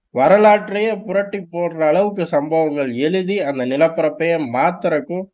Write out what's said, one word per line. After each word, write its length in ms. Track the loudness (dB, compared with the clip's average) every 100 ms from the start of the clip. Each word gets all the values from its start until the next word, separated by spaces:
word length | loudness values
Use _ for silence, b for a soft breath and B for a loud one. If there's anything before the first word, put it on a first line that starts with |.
| _
வரலாற்றையே 840 | 0 4 6 6 4 2 -4 -2 -4
புரட்டி 500 | -4 -4 -2 -6 -8
போடுற 340 | -6 -4 0 2
அளவுக்கு 400 | 2 2 -2 -2
சம்பவங்கள் 680 | -2 0 0 0 0 -2
எழுதி 460 | -2 -2 0 -2 -2
அந்த 260 | -2 -4 -2
நிலப்பரப்பையே 720 | 2 2 2 -2 0 -2 0 -2
மாத்துறக்கும் 680 | 0 0 0 -2 -2 -4 -8 -10